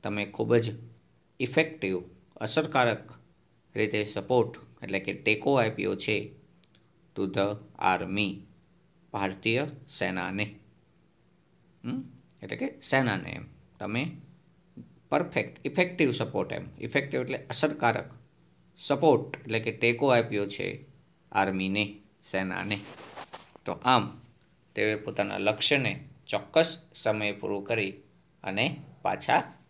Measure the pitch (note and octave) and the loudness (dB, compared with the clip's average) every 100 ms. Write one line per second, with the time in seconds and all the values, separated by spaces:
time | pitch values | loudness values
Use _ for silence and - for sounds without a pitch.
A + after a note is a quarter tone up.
0 | G#2+ G#2 G2+ - A2+ A#2+ A#2 - - - | -2 -2 -4 -4 4 4 4 -6 -14 -20
1 | _ _ _ _ B2 D3+ D#3+ - F#2+ F2+ | _ _ _ _ 0 2 2 -2 -4 -4
2 | F2 - _ - A2 - D3 C#3 A#2+ G#2 | -6 -20 _ -8 -2 0 2 4 4 2
3 | - - - _ _ _ _ - G#2+ A2+ | -8 -20 -20 _ _ _ _ -2 0 0
4 | G#2 G#2 - B2+ G#2+ - - - - F#2+ | -2 -4 2 2 2 -4 -20 -14 -4 -4
5 | F#2+ - - G#2+ - C#3 A2 A2 G2 G2 | -2 0 2 2 4 4 4 0 -2 -2
6 | - G#2 A2 - - _ - _ _ _ | -2 -2 -2 -14 -20 _ -20 _ _ _
7 | _ - G2 F#2+ G2+ G#2 - - F#2 F2+ | _ -4 -2 0 0 -2 -10 0 2 2
8 | F2+ G2 G2+ G2 - _ _ _ _ _ | 0 0 -2 -4 -16 _ _ _ _ _
9 | _ G#2+ G2 F#2+ A2+ A#2 D3 - - - | _ -2 -2 0 0 0 0 -8 -16 -4
10 | F#2+ F#2 F#2 F#2+ G#2 - - _ _ _ | -2 -2 -4 -4 -4 -8 -20 _ _ _
11 | _ _ _ _ _ _ _ _ A#2+ B2+ | _ _ _ _ _ _ _ _ -8 -8
12 | - - _ _ G2 - C4+ - - C3+ | -8 -18 _ _ -10 -6 -6 -8 0 2
13 | B2 F#2+ F2+ - - - - _ G2+ A2+ | 2 0 -4 -10 -12 -20 -20 _ -4 -4
14 | E3 - - - _ _ _ - - - | -4 -8 -20 -20 _ _ _ -20 -20 -20
15 | _ C#3+ E3+ - - - C#3 F#3 F#3 F3+ | _ 0 0 -2 -2 -6 -4 0 0 2
16 | D3 A#2+ - - F#2 - - - A#2+ C#3+ | 2 2 -2 -2 -4 -6 -10 -10 -2 -2
17 | C#3 C3 B2 B2+ - - D#3 D3+ A#2+ A2 | 0 -4 -4 -6 -4 0 0 2 2 2
18 | - - - _ _ _ _ _ - C#3 | -6 -18 -20 _ _ _ _ _ -2 4
19 | D#3+ B2 - - - A2+ A2+ - A#2 A#2+ | 6 6 2 -12 -2 -2 -2 2 2 4
20 | C#3 A#2+ A#2 G#2 G2+ - F#2 - - - | 6 6 4 -2 -2 -4 -6 -6 -14 -20
21 | _ _ _ - G2 F#2+ F#2+ G2+ G#2 - | _ _ _ 2 2 2 0 0 -2 -6
22 | _ _ - F#2+ F#2+ F2+ G2 G2+ G#2 - | _ _ -4 -4 -2 -4 -4 -6 -8 -16
23 | - - - - - - - - B2+ B2+ | -16 -16 -16 -18 -20 -12 -8 -2 4 4
24 | F#2+ - - _ _ _ _ - G#2+ G#2+ | 2 -8 -20 _ _ _ _ 0 0 0
25 | - G2+ G2+ G2 G2 A2 - C#3+ A#2 F#2 | -4 -2 -2 0 0 2 2 4 2 -4
26 | - - - G2+ - D#3+ E3 - - - | -12 -20 -6 -6 2 4 4 0 -12 -2
27 | A2+ G#2+ G#2 G2+ G2 G2+ G2+ A2+ G2 - | 0 0 -2 -2 -4 -4 -2 -2 -2 -6
28 | _ _ _ _ G#2 G2 B2+ - - - | _ _ _ _ -6 0 0 -2 -14 -6
29 | F#2+ G2 - C#3+ - - _ | -4 -2 2 2 2 -16 _